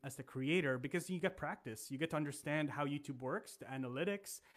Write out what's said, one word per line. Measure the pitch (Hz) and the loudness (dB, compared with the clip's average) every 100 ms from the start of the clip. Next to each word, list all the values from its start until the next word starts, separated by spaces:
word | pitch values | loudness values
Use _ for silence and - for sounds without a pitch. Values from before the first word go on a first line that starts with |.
as | 135 - | -6 -8
the | |
creator | 131 131 135 180 143 127 | -6 -2 4 6 6 4
because | 135 175 - | 2 0 0
you | 180 | 0
get | 185 - | 0 0
practice. | 151 202 123 110 - | -4 -4 -6 -8 -6
You | 135 | -2
get | 160 | 2
to | 156 | 2
understand | 147 139 151 151 151 | 0 -2 0 2 2
how | 131 147 | 0 0
YouTube | 143 143 127 | 0 -4 -4
works, | 127 190 - - | -2 -2 -4 -12
the | - | -8
analytics. | 135 131 127 175 202 202 - - | -4 -2 0 0 -2 -6 -12 -14